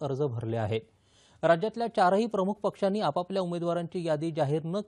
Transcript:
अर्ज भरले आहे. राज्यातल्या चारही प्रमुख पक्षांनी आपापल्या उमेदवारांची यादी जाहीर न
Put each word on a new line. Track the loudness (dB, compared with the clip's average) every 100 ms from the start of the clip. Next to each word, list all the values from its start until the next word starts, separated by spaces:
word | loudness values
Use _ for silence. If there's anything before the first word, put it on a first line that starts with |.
अर्ज | -4 -2
भरले | -2 -2 -4 -2
आहे. | 0 -2 -4 _ _ _ _ -2
राज्यातल्या | 2 4 2 -4 -4
चारही | 2 4 4 2
प्रमुख | 0 0
पक्षांनी | 0 -4 0 -2 0
आपापल्या | 0 -2 -2 -2
उमेदवारांची | -2 -2 0 -2 -2 -4 -2
यादी | 0 -2
जाहीर | 0 0 0 -2
न | -4